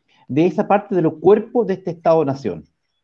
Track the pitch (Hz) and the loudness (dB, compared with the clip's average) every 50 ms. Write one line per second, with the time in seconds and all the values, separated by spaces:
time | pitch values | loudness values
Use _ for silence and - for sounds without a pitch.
0 | _ _ _ _ _ - 123 139 165 180 165 214 202 - 190 208 208 - 214 180 | _ _ _ _ _ -4 -2 0 0 0 0 -2 0 0 0 0 0 -2 -2 -2
1 | 160 156 - - - 180 208 226 220 - - 254 220 185 190 180 - 180 165 - | 0 0 -2 2 4 4 4 4 2 -2 -2 -2 -2 -2 -4 -6 -6 -10 -10 -4
2 | - 175 165 160 156 135 - 139 139 101 87 80 80 _ _ _ _ _ _ _ | 0 2 2 2 2 0 -4 -4 -6 -8 -8 -8 -12 _ _ _ _ _ _ _